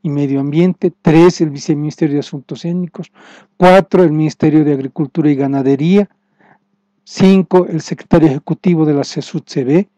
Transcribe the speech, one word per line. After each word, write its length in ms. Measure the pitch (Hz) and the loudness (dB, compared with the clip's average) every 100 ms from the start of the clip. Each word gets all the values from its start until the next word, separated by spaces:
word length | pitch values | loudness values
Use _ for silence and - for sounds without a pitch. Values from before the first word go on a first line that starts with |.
y 80 | 160 | -6
Medio 300 | 143 143 139 | -4 -4 -4
Ambiente. 520 | 143 151 185 - 180 _ | -2 0 0 -2 -6 _
Tres, 400 | - 160 175 - | 2 4 4 2
el 80 | 160 | -6
Viceministerio 680 | 139 - 147 151 - 160 143 | -4 -6 -4 -4 -4 -4 -4
de 40 | |
Asuntos 460 | 135 147 - 131 170 | -6 -14 -14 -12 -8
Étnicos. 460 | 175 175 - 170 _ - - _ _ | -8 -8 -12 -18 _ -20 -20 _ _
Cuatro, 480 | 180 185 - 185 | 4 4 4 2
el 80 | 175 | 2
Ministerio 500 | 151 156 - 156 156 | 2 -2 -2 0 2
de 120 | 151 | 0
Agricultura 560 | 139 135 - 143 - 151 | -2 -6 -8 -6 -2 0
y 60 | 139 | 0
Ganadería. 720 | 139 139 135 139 160 196 202 _ _ _ _ _ _ _ _ _ | -2 -2 0 0 2 2 0 _ _ _ _ _ _ _ _ _
Cinco, 640 | _ - 190 190 170 180 180 | _ 0 2 2 2 0 0
el 140 | 165 | -6
Secretario 480 | - 156 - 170 151 | -8 -14 -2 2 2
Ejecutivo 560 | 135 - 165 185 165 | 0 -6 -4 0 0
de 80 | 156 | 0
la 120 | 143 | -2
cesut 440 | 139 160 - 160 - | -4 -10 -10 -12 -8
C 160 | 151 | -6
B. 240 | 127 160 208 | 0 0 0